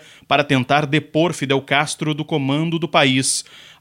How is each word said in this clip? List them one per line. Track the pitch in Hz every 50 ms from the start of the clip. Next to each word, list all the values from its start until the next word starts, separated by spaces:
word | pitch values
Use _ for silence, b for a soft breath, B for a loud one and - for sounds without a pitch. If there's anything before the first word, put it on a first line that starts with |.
| B B B B B B
para | 135 143 143
tentar | 143 143 131 123 - 139 147 151
depor | 139 143 156 151 - - 156 165 175 160
Fidel | - 147 131 139 135 135
Castro | - 143 139 151 - - - 160 156 151
do | 143 156
comando | - 170 151 135 135 139 147 160 170 165 165
do | 165
país. | 165 - 170 147 135 131 131 131 - - - - B B B B B B B